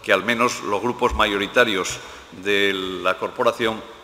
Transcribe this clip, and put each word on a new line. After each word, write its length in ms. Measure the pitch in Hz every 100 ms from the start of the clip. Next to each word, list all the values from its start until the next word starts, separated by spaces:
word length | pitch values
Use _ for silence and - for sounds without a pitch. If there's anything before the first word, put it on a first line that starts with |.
que 100 | -
al 100 | 98
menos 380 | 95 117 120 -
los 180 | - 101
grupos 320 | 113 117 120
mayoritarios 840 | 110 107 101 98 - 117 95 87 - - - - 98
de 300 | 92 101 101 95 95 92
la 140 | 90 92
corporación 640 | 104 - 120 113 113 110 - -